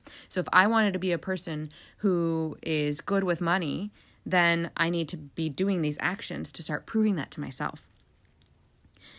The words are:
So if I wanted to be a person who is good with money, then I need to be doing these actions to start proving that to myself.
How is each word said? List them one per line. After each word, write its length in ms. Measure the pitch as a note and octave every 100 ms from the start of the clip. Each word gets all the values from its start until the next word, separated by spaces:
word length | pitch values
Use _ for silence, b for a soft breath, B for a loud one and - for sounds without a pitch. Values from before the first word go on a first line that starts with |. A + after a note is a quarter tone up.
| B B B
So 120 | F#3
if 80 | E3+
I 140 | F#3 G#3
wanted 260 | A3+ G#3
to 40 | F3+
be 140 | F3+
a 60 | E3+
person 520 | F#3+ F3+ E3+ D3+ D3+ B B B
who 600 | G#3 F3 E3 E3 D#3+ -
is 380 | - D#3 D3 D3
good 220 | - G3
with 180 | F#3 E3+
money, 520 | E3+ F#3 D#3 C#3+ G#3 b b b -
then 460 | F3+ E3+ E3+ E3+ -
I 140 | E3
need 180 | E3+ D#3+
to 60 | D#3
be 320 | C#3+ - D#3
doing 320 | C#3 G3 F3+
these 160 | D3+ D3
actions 500 | D#3+ G3 - D3 D#3
to 100 | -
start 220 | - - -
proving 280 | A3 G#3+
that 160 | F3 -
to 80 | -
myself. 480 | C#3+ - D3+ - - _ _ _ _ _ _ _ _ _ _ _ B